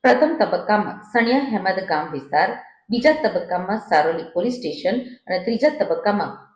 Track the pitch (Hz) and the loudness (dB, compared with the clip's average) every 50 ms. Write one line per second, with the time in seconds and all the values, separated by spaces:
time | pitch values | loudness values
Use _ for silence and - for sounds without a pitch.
0 | - 262 247 247 311 311 330 - 208 - - - - - 208 208 202 - - - | 6 4 4 6 4 2 2 0 0 0 0 -4 0 0 0 0 0 -2 -8 -12
1 | - - - 240 226 233 247 277 285 269 220 202 185 190 185 185 190 180 165 151 | -16 -4 0 0 2 2 2 0 0 0 -4 -2 -2 -2 -2 -2 -2 -2 -2 -2
2 | 156 165 156 139 131 - - 151 170 214 - - - - - _ _ _ 214 233 | -2 -4 -8 -10 -8 -2 0 2 2 2 0 -6 -12 -20 -20 _ _ _ -4 4
3 | 247 311 302 302 - 214 180 180 175 - 185 180 185 185 208 220 - - 175 156 | 4 4 4 4 2 0 0 0 -4 -2 -4 -4 -2 -2 -4 -6 -2 0 2 2
4 | 151 160 165 165 160 - - 175 180 247 247 - - 156 143 - - 180 214 247 | 2 2 0 -2 -6 -4 -4 -2 -2 -2 -4 -4 -6 -8 -8 -2 -2 -2 -2 -2
5 | - - - - _ - 185 185 180 226 233 214 - 302 - 202 - - 165 165 | -4 -8 -16 -20 _ -4 -4 -4 -2 -2 -2 2 2 2 2 2 -2 -2 -2 0
6 | - 208 202 202 165 135 117 - - _ _ | 0 0 0 0 -2 -4 -8 -14 -20 _ _